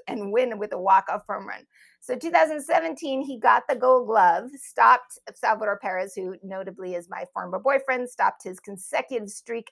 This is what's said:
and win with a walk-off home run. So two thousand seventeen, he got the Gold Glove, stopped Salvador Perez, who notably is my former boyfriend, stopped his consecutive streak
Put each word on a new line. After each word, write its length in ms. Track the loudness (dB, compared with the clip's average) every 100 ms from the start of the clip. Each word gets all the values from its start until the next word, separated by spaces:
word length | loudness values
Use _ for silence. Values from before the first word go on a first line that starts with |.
| -10
and 240 | -8 -2
win 260 | 0 0 -2
with 160 | -6
a 80 | -2
walk-off 400 | 4 4 4 -4 -6
home 180 | -8 -8
run. 200 | -14 -16 _ _ _
So 140 | -8 -6
two 160 | 0
thousand 320 | 2 2 0
seventeen, 580 | 0 0 0 -6 -4 -4
he 160 | -4 0
got 240 | 4 4 2
the 60 | 0
Gold 320 | 4 4 4
Glove, 420 | 4 4 4 -4 -14
stopped 640 | -8 4 6 6 2 -20 -20 -4
Salvador 420 | -2 0 -2 -4
Perez, 320 | -4 -4 -6 -6
who 200 | -8 -10
notably 540 | -12 -10 -10 -10 -8 -8
is 160 | -8
my 140 | -12 -10
former 280 | -10 -8 -2
boyfriend, 500 | 0 0 0 -4 -4
stopped 340 | 0 0 0
his 160 | -8 -14
consecutive 680 | -14 -14 -6 -6 -4 -8 -8
streak 420 | -12 -10 -10 -8